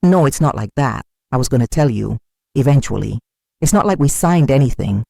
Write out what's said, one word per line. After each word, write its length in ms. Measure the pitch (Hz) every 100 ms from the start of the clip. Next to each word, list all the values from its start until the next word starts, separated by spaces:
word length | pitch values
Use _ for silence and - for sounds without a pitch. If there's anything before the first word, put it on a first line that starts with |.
No, 220 | 180 180 147
it's 160 | -
not 140 | 151 -
like 140 | 107 -
that. 280 | 139 110 - _ _
I 60 | 127
was 120 | 127
gonna 180 | 131 117
tell 220 | - 147
you, 280 | 107 104 113 _ _ _ -
eventually. 640 | 135 143 - 104 101 104 _ _ _ _
It's 120 | 151
not 120 | 208 208
like 140 | 190
we 80 | 143
signed 440 | - 175 175 143
anything. 520 | 135 135 - - 98